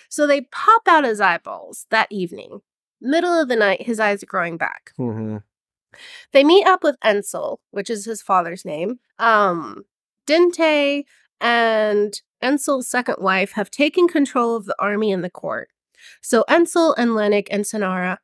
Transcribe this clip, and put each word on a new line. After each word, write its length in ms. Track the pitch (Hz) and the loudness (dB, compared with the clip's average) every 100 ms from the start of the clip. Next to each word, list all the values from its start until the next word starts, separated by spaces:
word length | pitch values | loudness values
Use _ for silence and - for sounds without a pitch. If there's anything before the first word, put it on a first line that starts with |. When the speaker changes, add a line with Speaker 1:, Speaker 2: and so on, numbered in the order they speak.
| _ | _
Speaker 1:
So 180 | - 294 | -2 0
they 160 | 285 | 0
pop 400 | 262 - - 440 - | -2 -2 2 4 4
out 160 | 320 | 2
his 160 | 262 214 | 2 2
eyeballs 680 | 196 170 - 98 85 - - | 0 0 -4 -14 -14 -18 -4
that 180 | 220 - | -2 -2
evening. 500 | 208 180 98 - 202 - _ _ _ | -4 -8 -8 -18 -20 -20 _ _ _
Middle 380 | 226 320 349 339 | -2 0 2 0
of 100 | 277 | 0
the 80 | 233 | 0
night, 260 | 202 190 | 0 0
his 180 | - 220 | -4 -2
eyes 220 | 214 202 | -2 -2
are 40 | - | -6
growing 300 | 190 170 165 | -6 -4 -4
back. 360 | 151 - - - | -6 -8 -14 -8
Speaker 2:
Mm-hmm. 400 | 123 110 110 107 - _ _ _ _ - - - - | -6 -6 -8 -8 -12 _ _ _ _ -20 -20 -20 0
Speaker 1:
They 120 | 277 | 4
meet 220 | 285 370 381 | 6 6 6
up 160 | 370 | 2
with 140 | - - | 0 0
Ensel, 540 | 208 202 202 160 151 - _ | 0 0 -2 -8 -8 -10 _
which 200 | 196 196 | -10 -6
is 140 | 220 208 | -8 -8
his 160 | 214 | -10
father's 420 | - 190 170 180 | -2 0 0 -6
name. 360 | 170 151 185 247 _ - | -10 -6 -6 -8 _ -2
Um, 680 | 226 220 196 170 127 101 - _ _ _ - | 2 4 4 0 -6 -12 -18 _ _ _ 0
Dinte 760 | 320 349 349 320 294 285 285 285 _ _ _ | 4 4 2 2 2 0 -2 -6 _ _ _
and 800 | 233 233 226 220 214 208 208 208 - _ | 0 2 2 2 2 2 0 -4 -18 _
Ensel's 460 | 254 285 - 269 247 | -2 -2 0 -4 -2
second 280 | 247 240 - | -4 -2 -2
wife 340 | 185 185 196 | 0 0 -2
have 180 | - 196 | -4 -6
taken 380 | - 294 359 349 | -2 0 2 2
control 480 | 311 277 254 233 233 | 2 0 0 -2 -2
of 80 | |
the 120 | 196 - | -6 -4
army 340 | 196 208 214 | -2 0 0
and 100 | 196 | -2
the 80 | 180 | -4
court. 380 | - 165 107 - _ _ _ - - | -8 -8 -8 -10 _ _ _ -20 -18
So 220 | - 233 214 | -2 0 4
Ensel 460 | 311 339 349 330 - | 4 4 2 2 2
and 140 | 240 | 0
Lanik 360 | 220 208 208 196 | 0 0 0 -2
and 140 | 202 | -4
Sinara 540 | 208 220 190 185 180 185 | -4 -4 -4 -4 -4 -6